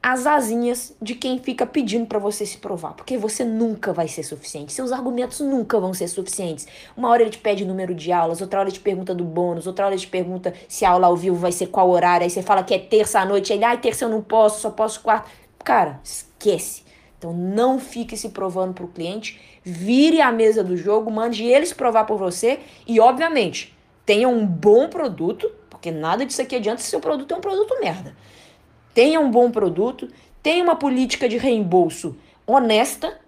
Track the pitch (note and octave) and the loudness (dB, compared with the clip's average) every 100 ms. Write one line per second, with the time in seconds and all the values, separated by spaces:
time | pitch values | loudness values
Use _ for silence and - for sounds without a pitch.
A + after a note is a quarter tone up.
0 | B3 B3+ C4 D4+ A#3 A#3 A#3+ B3 - - | -2 0 2 2 0 -2 -2 -4 -8 -14
1 | G#3+ B3 C4 B3+ B3+ B3 A#3 D#4 A#3 A3 | -12 -8 -6 -4 -6 -4 -2 -2 -2 -2
2 | A3+ A3 G3+ G#3 G#3 - G3+ F#3 D#3 D#3 | -2 -4 -4 -6 -8 -10 -10 -10 -10 -14
3 | - B3+ G#3+ G#3+ A#3+ A3 A#3 G#3+ G#3 E3 | -8 -6 -4 -4 -4 -2 -2 -4 -6 -4
4 | D#3+ - D3+ D3 - D#3 D3 - B3+ B3+ | -4 -6 -12 -12 -14 -14 -12 -8 -6 -4
5 | B3 A#3+ B3 - C#4+ C4+ A3 A3+ F#3 F#3 | -4 -4 -6 -4 -4 -2 0 -2 -2 -4
6 | F3 F#3+ F3+ - F3+ D3+ - - - - | -6 -6 -8 -8 -8 -8 -14 -20 -20 -6
7 | A#3+ A#3 A3+ - A3+ G3 F#3+ F#3 F#3 F3 | 2 4 4 0 -2 -2 -2 -4 -6 -6
8 | D#3 F3 E3 E3 F#3 G3 G3 F#3 - F#3 | -2 0 0 -2 -4 -2 -2 -2 -4 -4
9 | F#3 F3+ F3 D#3+ F3 E3+ E3+ F#3+ G3 F#3+ | -6 -6 -4 -2 -2 -4 -8 -2 -2 -2
10 | F#3+ F#3 F3+ F#3 F#3 F3 - - F#3+ F3+ | -4 -6 -4 -4 -6 -8 -14 -2 2 6
11 | F3+ F3 F3+ F3 F3 F3 F3+ G#3 F#3 F3+ | 6 4 0 0 0 -2 -4 2 4 6
12 | F3 F3+ F3 F3+ F#3 G3 F#3 F#3+ - A3 | 4 4 2 -4 0 0 2 -2 2 2
13 | G#3 G#3+ F#3+ G3+ F#3+ G3+ A3+ A#3+ A#3+ A3+ | 4 2 2 0 0 0 2 2 -2 -2
14 | A#3+ A3 G#3 A3 G#3+ G#3+ A3 G#3 A3 G#3+ | -4 -4 0 4 4 4 -8 -2 -4 -2
15 | - A3 - - _ _ - A#3 E3+ C3+ | 0 0 0 -20 _ _ 0 2 2 -2
16 | - - - _ G#3 G#3 - - _ _ | -14 -14 -16 _ 0 0 -4 -14 _ _
17 | _ _ E3+ E3+ F3+ G#3 B3 C4 - A#3 | _ _ -8 -6 -4 0 2 0 -4 -12
18 | A#3 A3 A3 - F#3+ F3+ F#3 F#3 F3 F3 | -10 -10 -10 -8 -6 -4 -6 -6 -12 -10
19 | E3+ G#3 G#3+ - - _ - E3+ F#3+ B3+ | -8 -8 -12 -16 -20 _ -14 -8 0 4
20 | D4+ D#4+ C4+ A3+ A3+ A3 F#3 F3+ F#3+ G#3+ | 6 6 4 4 4 4 0 -2 0 0
21 | A3 G#3+ A#3 G#3+ A#3 C4 E4+ - B3+ A3 | 0 -4 -2 -2 4 4 4 -2 2 2
22 | G#3+ G#3+ F#3+ F3 A3+ C4 - - - A3+ | 2 -2 -2 -2 -2 -2 -6 -20 0 6
23 | A3+ B3+ E4 D4+ F#3 - - _ _ _ | 6 6 0 0 0 -4 -14 _ _ _
24 | - G#3 B3+ A#3+ G#3 E3 G3+ A3 D#4+ F4 | 2 4 4 2 0 2 6 6 6 -2
25 | C#4+ F3+ E3 G#3+ A4+ - _ - F3 D#3+ | -6 -4 -4 -4 -6 -8 _ -14 -10 -6
26 | D#3+ G3+ C4+ - B3+ B3 G#3 B3 - - | -2 -2 -2 -4 -4 -2 -2 -4 -4 -4
27 | D#4 D4+ C#4 E4+ G4 F#4+ G#4+ C5 E4+ F3+ | -2 -4 -4 -6 -4 -2 -2 -2 -4 -6
28 | C#3 - - - - _ _ _ _ - | -10 -18 -20 -20 -20 _ _ _ _ 4
29 | C4 D#4+ C#4+ A#3 A#3+ A3+ F#3+ F3 A3+ B3+ | 4 6 4 4 4 2 0 0 -2 -4
30 | - - _ _ D4+ E4+ F4 D#4+ C#4+ B3+ | -14 -18 _ _ 0 2 2 2 0 0
31 | B3+ - B3+ A3+ B3+ A#3 F#3+ F3+ E3+ - | 0 0 -2 0 0 0 2 4 2 0
32 | E3 C3 _ _ - C4 A#3 G#3+ A#3+ - | -10 -12 _ _ 2 2 4 2 2 -2
33 | D#4+ - | -8 -10